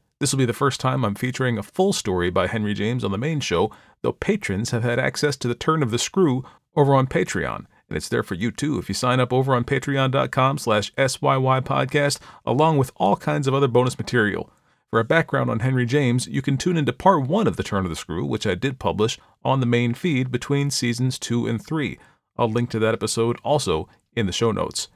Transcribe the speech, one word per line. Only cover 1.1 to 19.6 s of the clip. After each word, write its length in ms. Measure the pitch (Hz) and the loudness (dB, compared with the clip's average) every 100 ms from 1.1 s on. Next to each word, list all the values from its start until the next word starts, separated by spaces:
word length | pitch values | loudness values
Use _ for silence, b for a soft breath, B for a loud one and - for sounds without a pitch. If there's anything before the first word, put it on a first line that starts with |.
featuring 440 | 101 127 127 131 113 | -2 -4 -2 -2 -2
a 40 | |
full 300 | - - 190 | -4 0 0
story 380 | 196 - 92 87 | 0 -2 0 2
by 160 | 92 90 | 2 0
Henry 260 | 113 104 | 0 -2
James 320 | 101 104 123 | -2 -2 -2
on 60 | 107 | -2
the 80 | 98 | -2
main 220 | 143 151 | -2 -4
show, 300 | - 85 101 B B B | -2 0 0 B B B
though 100 | - | -6
patrons 580 | - - 214 - 95 120 | -4 -2 -2 -2 -4 -2
have 120 | 117 | -2
had 160 | 120 120 | -2 0
access 380 | 135 - 147 135 | -2 -2 -2 -2
to 120 | 123 | -4
the 60 | |
turn 280 | 120 - 160 | -2 0 0
of 80 | 127 | 0
the 80 | 120 | -2
screw 460 | - 190 170 127 131 B _ | -2 2 2 2 -4 B _
over 200 | - 139 | 0 4
on 120 | 135 135 | 4 2
Patreon. 600 | 175 180 90 67 52 - b b | 0 -2 -2 -4 -6 -12 b b
And 80 | 92 | -8
it's 120 | - | -2
there 140 | 120 | -2
for 120 | 110 | -2
you 160 | 87 113 | -4 -4
too 280 | - 147 123 | -4 -4 -4
if 100 | 85 | -4
you 60 | |
sign 260 | 98 127 127 | -4 0 2
up 120 | 123 | 2
over 220 | 127 135 | 2 2
on 100 | 127 | 0
patreon 460 | 120 139 135 139 131 | 2 -2 0 0 0
dot 200 | 135 131 | 0 0
com 280 | 135 131 143 | 2 0 0
slash 340 | - 107 101 - | 2 0 0 0
S 240 | 135 - | 0 0
Y 140 | 139 135 | 0 2
Y 240 | 131 131 | 2 0
podcast, 580 | 127 135 131 147 143 - B B | 0 -2 0 0 0 -2 B B
along 340 | - 123 160 151 | -2 2 4 4
with 140 | 131 - | 0 0
all 200 | 190 190 | 0 0
kinds 300 | - 151 135 | 0 -2 0
of 80 | |
other 140 | 135 139 | 2 4
bonus 300 | 123 123 - | 4 2 -2
material. 520 | - 123 104 87 - b b b b | -2 2 2 0 -6 b b b b
For 100 | 110 | -2
a 40 | |
background 460 | 113 165 160 139 123 | 2 2 2 0 0
on 100 | 113 | 0
Henry 240 | 127 131 | 0 0
James, 420 | 120 143 131 123 - | 2 2 2 2 0
you 140 | 139 | -4
can 160 | 139 135 | 0 0
tune 200 | 185 170 | 2 2
into 160 | 139 | 0
part 360 | - 190 180 131 | 2 4 4 2
one 180 | 190 170 | 0 0
of 100 | 82 | 0
The 60 | |
Turn 220 | - 101 | -2 -2
of 60 | 92 | -2
the 60 | 80 | -4
Screw, 280 | - 80 | -6 -4
which 220 | 71 110 107 | -2 -2 -2
I 80 | |
did 240 | 90 139 135 | -2 -2 -2
publish 400 | 92 92 110 - b b | -2 0 0 -2 b b
on 160 | 131 135 | 0 0